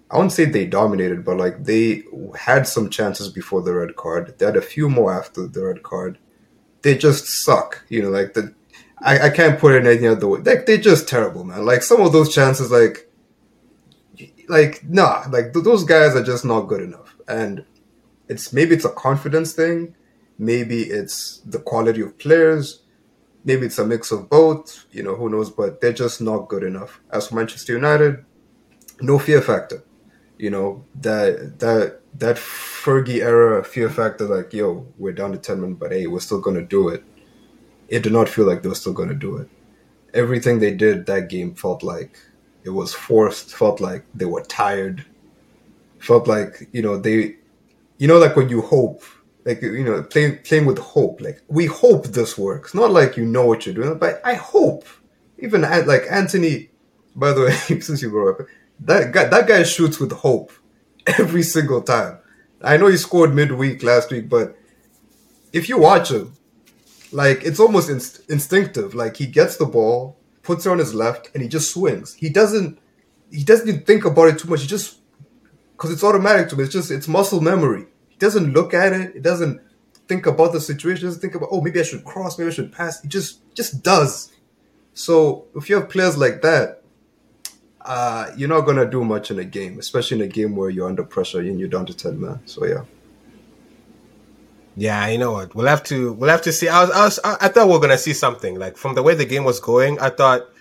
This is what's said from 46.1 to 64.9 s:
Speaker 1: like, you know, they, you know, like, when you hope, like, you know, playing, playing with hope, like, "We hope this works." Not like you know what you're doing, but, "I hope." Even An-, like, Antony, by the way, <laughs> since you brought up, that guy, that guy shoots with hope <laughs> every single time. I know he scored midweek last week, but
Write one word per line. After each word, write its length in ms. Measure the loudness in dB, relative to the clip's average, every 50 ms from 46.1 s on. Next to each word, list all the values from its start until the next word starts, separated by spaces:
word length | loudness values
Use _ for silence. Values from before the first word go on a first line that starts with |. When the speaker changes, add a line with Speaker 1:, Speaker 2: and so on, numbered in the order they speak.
| 4 4 4
Speaker 1:
like, 400 | 2 0 -2 -2 -6 -10 -18 -20 -10 -8
you 80 | -4
know, 160 | -4 -4 -4
they, 400 | -2 -2 0 0 0 0 -2 -6 _ _ _ _ _ _ _ _ _ _ _ _
you 100 | _ 4
know, 100 | 6 8
like, 180 | 8 8 6 6
when 140 | 2 2 2
you 120 | -2 -4
hope, 420 | 0 2 2 2 2 0 -4 -10 -20 -20 -20 _ _ _ _ _ _
like, 160 | -8 -6 -6
you 240 | -6 -8 -6 -4 -2
know, 180 | -2 -2 -4 -6
playing, 360 | -2 0 0 0 0 -2 -6 -2
playing 220 | 0 2 2 4
with 120 | 2 0
hope, 440 | 0 -6 -2 0 0 0 0 -2 -8
like, 200 | -14 -14 -14 -16 _
"We 180 | -4 -2 0 0
hope 420 | 0 2 4 6 6 6 6 2
this 300 | -2 -4 -4 -4 -4 -4
works." 380 | -6 -6 -6 -6 -8 -10 -8 -2
Not 160 | 0 2 6
like 260 | 6 6 6 4 2
you 80 | -4 -4
know 200 | -2 0 2 2
what 200 | 2 2 0 -2
you're 80 | -8 -6
doing, 240 | -4 -4 -4 -2
but, 240 | -2 -2 -2 -2 -4 -4
"I 120 | -4 -4
hope." 500 | -4 -6 0 2 4 4 4 0 -4 -12 -20 -20 _ _ _ _ _ _ _ _ -14
Even 240 | -4 0 0 2 2
An-, 240 | 2 2 2 4
like, 160 | 4 2 2 2 0
Antony, 580 | 0 -2 0 0 0 0 0 0 -2 -4 -6 -14 _ _ _ _ _ _ _ _ _
by 160 | 0 0 2
the 140 | 2 4 4
way, 340 | 2 2 0 -2 -2 -4 -4
<laughs> 0 |
since 220 | -4 -6 -6 -6
you 100 | -6 -4
brought 300 | -2 0 0 0 0 -2
up, 60 | -8 -16 _ _ _ _ _ -10
that 300 | -2 2 2 2 2 2
guy, 140 | 2 2 2
that 220 | 4 4 4 4
guy 160 | 6 4 4 4
shoots 360 | 2 2 0 0 0 0 -2
with 120 | -6 -6
hope 400 | -6 -2 0 0 0 0 -2 -10 -18 _ _ _ _ _
<laughs> 260 | _ _ _ _ _
every 360 | -2 0 0 0 0 0 0 -2
single 380 | 0 0 -2 0 0 -2 -2
time. 360 | 0 0 0 0 -2 -4 -10 -16 _ _ _ _ _ _ _ _
I 140 | 0 2 4
know 120 | 6 6
he 100 | 6 4
scored 360 | 4 0 0 4 4 4 6 4
midweek 480 | 2 0 0 0 -2 -2 -4 -4 -2
last 300 | 2 4 4 4 2 0
week, 160 | -6 -10 -4
but 300 | -2 0 0 0 -2 -8 _ _ _ _ _ _ _